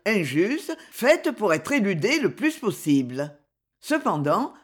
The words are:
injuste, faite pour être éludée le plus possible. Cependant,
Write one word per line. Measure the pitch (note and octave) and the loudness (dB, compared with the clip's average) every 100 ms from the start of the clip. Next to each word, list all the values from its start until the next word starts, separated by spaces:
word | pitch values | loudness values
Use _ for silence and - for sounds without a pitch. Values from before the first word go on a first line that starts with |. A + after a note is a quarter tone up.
| G#3 | -2
injuste, | G#3+ D3 C#3+ G3+ D4 - D#4+ - | 0 0 0 0 -2 -6 -10 -12
faite | - B3 E4+ E4 | -2 2 4 2
pour | A#3+ G3+ | -2 0
être | D#3 - | 0 0
éludée | C#4 G3+ E3+ F#3+ D#4 | 0 2 0 0 2
le | G#3 | 0
plus | - D#4 D4+ | 0 -2 -2
possible. | G#3+ - D#3 C#3 B2 B2+ D3 - _ _ _ _ | -4 -4 2 2 2 -6 -8 -10 _ _ _ _
Cependant, | - D4+ D4 D#3 C#3+ F3+ D4 - | -4 -2 0 -2 0 0 -2 -8